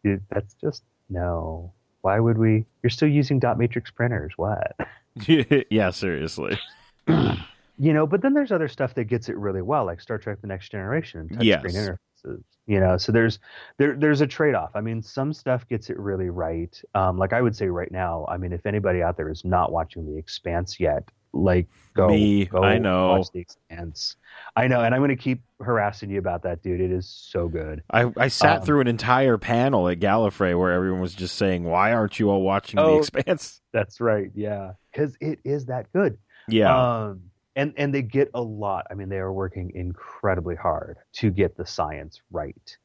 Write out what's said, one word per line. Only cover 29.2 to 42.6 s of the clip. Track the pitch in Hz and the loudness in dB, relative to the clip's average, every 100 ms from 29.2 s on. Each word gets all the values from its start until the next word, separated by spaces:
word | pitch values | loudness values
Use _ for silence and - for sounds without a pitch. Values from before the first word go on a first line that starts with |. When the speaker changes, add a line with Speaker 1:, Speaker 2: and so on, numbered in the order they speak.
| 135 110 | 4 2
Speaker 2:
panel | - 117 135 120 90 | 2 0 2 2 2
at | 87 | 2
Gallifrey | 98 107 107 - 92 87 | 2 4 2 2 2 4
where | 92 | 2
everyone | 90 92 92 | 2 0 -2
was | 90 | -4
just | 92 90 - | -6 -8 0
saying, | 98 90 | 0 0
"Why | 85 87 104 | 0 2 2
aren't | 117 104 - | 2 0 2
you | 104 | 2
all | 98 | 4
watching | 95 98 - | 2 0 0
The | 143 | 2
Speaker 1:
Oh, | 156 156 | 4 4
Speaker 2:
Expanse?" | 147 - 139 170 - - _ | 2 -2 -2 -2 -4 -16 _
Speaker 1:
that's | 117 101 - | -4 -4 -2
right, | 117 104 98 | 0 0 -2
yeah. | 101 104 101 95 95 _ | -6 -6 -6 -10 -16 _
'Cause | - 147 - | -4 -4 -4
it | 151 151 | -8 -6
is | 135 143 127 | -4 -6 -4
that | 127 104 | -8 -4
good. | 180 185 - _ - - | 0 0 -2 _ -20 0
Speaker 2:
Yeah. | 110 98 127 123 117 | 4 6 6 4 0
Speaker 1:
Um, | 107 95 90 _ _ | -6 -10 -18 _ _
and, | 135 147 | -4 -4
and | - 143 | -2 -2
they | 139 | -2
get | 117 135 143 | 0 0 0
a | 120 | -2
lot. | 117 107 104 92 - | -6 -6 -4 -4 -6
I | |
mean, | 98 95 | -10 -6
they | 98 | -4
are | 95 | -4
working | 95 92 95 90 | -4 -4 -6 -10
incredibly | 90 90 87 - - 101 90 85 | -8 -8 -8 -16 -2 0 0 -2
hard | 82 87 78 - 73 _ | -2 -2 -2 -6 -16 _
to | - 110 | -2 0
get | 92 90 - | 2 0 0
the | |
science | 82 - 78 76 80 - _ | -10 -4 -4 -6 -14 -18 _
right. | 85 71 - | -8 -8 -12